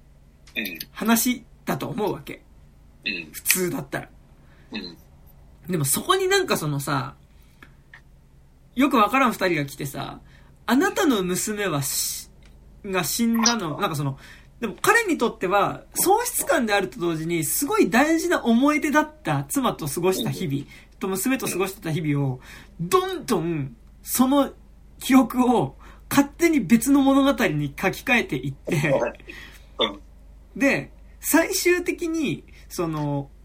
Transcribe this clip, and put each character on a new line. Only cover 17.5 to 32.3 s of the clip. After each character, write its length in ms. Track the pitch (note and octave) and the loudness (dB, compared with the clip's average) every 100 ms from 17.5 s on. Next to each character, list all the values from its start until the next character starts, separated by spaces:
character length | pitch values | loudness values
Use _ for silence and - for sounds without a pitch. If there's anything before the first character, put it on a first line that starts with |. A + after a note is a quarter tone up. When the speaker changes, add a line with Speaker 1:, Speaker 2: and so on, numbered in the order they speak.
| - C#4+ | -2 0
Speaker 2:
ご 120 | G#4+ | 2
い 120 | A#3 | 4
大 300 | A3 D4+ E4 | 4 4 2
事 100 | F4 | 0
な 140 | D4 A#3+ | 0 2
思 280 | A3+ C#4+ | 4 4
い 60 | D4+ | 2
出 120 | D#4 | 2
だ 100 | D4+ | 2
っ 80 | D4+ - | 0 -4
た 220 | - C#3+ C#3+ | -4 -2 -2
妻 240 | C#4 A#3+ | -2 -2
と 140 | F#3 D3 | -2 -6
過 120 | F3+ | -2
ご 140 | F3+ | 0
し 100 | F#3 | 0
た 60 | A3+ | -2
日 180 | C3+ F3+ | -4 -4
々、 120 | C#3 | -4
Speaker 1:
う 20 | |
ん。 60 | - - - - | -6 -18 -20 -8
Speaker 2:
と 80 | F#3+ | -4
娘 300 | F#3+ - C4 | -2 -2 -2
と 80 | F#3+ | -2
過 100 | F3 | -2
ご 100 | F#3+ | -4
し 60 | |
て 80 | - | -4
た 100 | E3+ | -6
日 100 | D#3 | -4
々 240 | D#3 C#3+ C3+ | -2 0 -2
を、 140 | B2+ - - - - | -4 -12 -20 -16 -10
ど 260 | F3 F#4 F#4 | 0 0 0
ん 180 | F4+ - | -4 -2
ど 140 | F#3+ | -2
ん、 360 | E3 D#3+ C3 - - - | -2 -4 -6 -10 -20 -18
そ 240 | - - C4 | -4 2 4
の 260 | C#4+ C4 - - - - - | 4 2 -4 -20 -20 -20 -8
記 160 | - C4 | 4 4
憶 360 | C4 B3 B3 | 6 2 2
を、 240 | A3+ C#3 - - - - | 4 0 -4 -20 -18 -2
勝 180 | - C#4+ | 2 2
手 220 | - E4+ | 4 4
に 100 | D4+ | 4
別 320 | E3 A3+ C4+ | 4 4 6
の 100 | C#4 | 4
物 220 | C4+ C4+ | 6 6
語 240 | C#4 C4+ G3 | 4 4 0
に 260 | D3+ C#3+ - | 0 -4 -2
書 100 | F#3+ | -4
き 140 | - | -2
換 140 | - B3 | 0 0
え 60 | - | 0
て 100 | D#3 | -4
い 140 | C#3+ | -6
っ 40 | |
て、 400 | - - D#3+ D3+ C3 - - - - - - - - | -8 -4 0 2 2 0 -6 -16 -18 -18 -20 -10 -4
Speaker 1:
う 60 | - | -4
ん。 120 | - - - - - - - | -4 -18 -20 -20 -20 -12 0
Speaker 2:
で、 360 | C4+ E3+ C#3 - - - | 0 0 -4 -14 -20 -12
最 340 | - D#4 E4 | 0 2 2
終 300 | F#4 F4 F4+ | 0 2 2
的 240 | F4 - E4 | 0 -4 -4
に、 360 | D#4+ B3+ | -2 -4